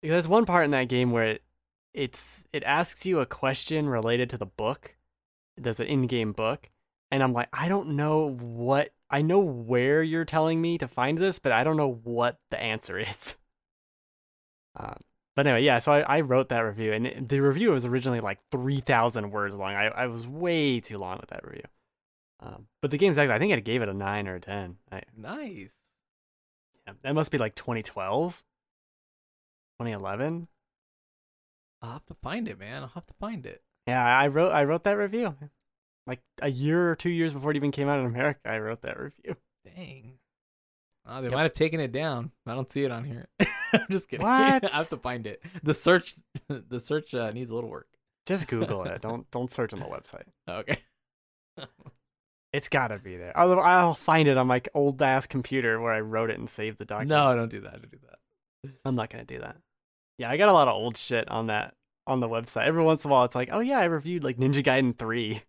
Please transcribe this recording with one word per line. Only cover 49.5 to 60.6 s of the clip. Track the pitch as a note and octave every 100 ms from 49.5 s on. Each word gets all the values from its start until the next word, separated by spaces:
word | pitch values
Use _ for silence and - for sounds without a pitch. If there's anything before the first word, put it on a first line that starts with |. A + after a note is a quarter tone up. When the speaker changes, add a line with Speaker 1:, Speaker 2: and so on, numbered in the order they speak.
Speaker 1:
search | - A#2
on | G2
the | -
website. | C2 - - - _ -
Speaker 2:
Okay. | F2 A2 C#3 _ _ _ _ _ _ _ -
<laughs> | C#3 _ - _ _ _ _ _ _
Speaker 1:
It's | D3 -
gotta | C#3+ B2 G#2
be | G2 F2+
there. | F2 -
Although | F3 F3+
I'll | F3 F3+ F3 D#3
find | - D#3+ D3+
it | C3
on | B2+
my | B2+ B2 D3+
old | C#3+ C3
ass | C#3 C3 C3
computer | C3+ B2 C3 A#2+ A2+
where | A#2
I | A2
wrote | A2 A2 A2+
it | A2
and | A2+
saved | - G#2+ G#2
the | G#2
document. | G#2+ C3
Speaker 2:
No, | D3+ C#3+ A#2+
don't | A#2
do | A2
that. | G2+ -
Don't | -
do | B2+ C3+
that. | - _ _ _ _ C3+ C3 C3+
Speaker 1:
I'm | B2+
not | A2
gonna | A#2 A#2+
do | B2+
that. | A#2 - _ _ _ _ _ _
Yeah, | A#2+
I | C#3+
got | G#3
a |
lot | F3+